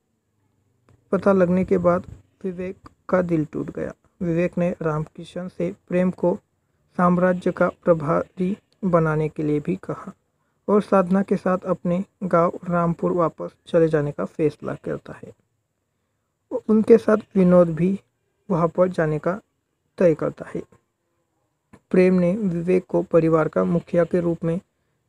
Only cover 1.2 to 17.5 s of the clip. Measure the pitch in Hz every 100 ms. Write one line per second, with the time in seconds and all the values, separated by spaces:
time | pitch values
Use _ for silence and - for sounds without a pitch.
1.2 | 202 190 175 185 185 185 175 180 - -
2.2 | _ _ 190 175 185 - - _ - 185
3.2 | 175 165 151 143 143 - - - _ -
4.2 | 175 165 180 175 175 - 160 151 160 -
5.2 | 170 175 185 - 175 - - 180 185 -
6.2 | 135 208 _ _ _ _ _ - 180 175
7.2 | 185 180 185 - 175 - 180 160 147 170
8.2 | - - 185 214 _ _ 190 170 160 156
9.2 | 156 - 151 147 165 185 - - 190 -
10.2 | _ _ _ _ - 202 - 196 175 190
11.2 | 196 190 185 185 185 170 180 180 - _
12.2 | 180 170 175 - 180 175 170 165 175 180
13.2 | 156 - 175 - - 170 160 156 147 160
14.2 | 190 - 151 - 131 143 165 143 - -
15.2 | - - _ _ _ _ _ _ _ _
16.2 | _ _ - 494 - 214 208 220 - 214
17.2 | - 190 180